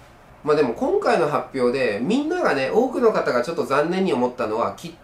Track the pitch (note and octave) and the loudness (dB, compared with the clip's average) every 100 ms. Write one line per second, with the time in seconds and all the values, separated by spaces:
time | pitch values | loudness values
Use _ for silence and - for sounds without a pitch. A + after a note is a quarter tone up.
0 | - - - - C#3+ D3 C3+ A2+ C4 G4 | -20 -20 -20 -10 0 2 2 0 0 2
1 | F#4+ G#3 D#3 C3+ - C3+ B2 C3 B2 G#2 | 2 2 2 -2 -4 -2 0 2 0 -2
2 | C3+ B3 D4 F4+ C4 C#3+ F3+ F#3 C4 C#4+ | 0 0 0 -2 0 0 0 2 0 2
3 | A#3+ F#3 D3+ B2 - - B2 C#3 D#3 F#3 | 2 2 0 -2 -2 -4 0 0 2 0
4 | F#3+ C3+ B2 B2 A2 A2 G#2 G2 E3+ - | 0 0 0 -2 -4 -2 -4 -6 -14 -18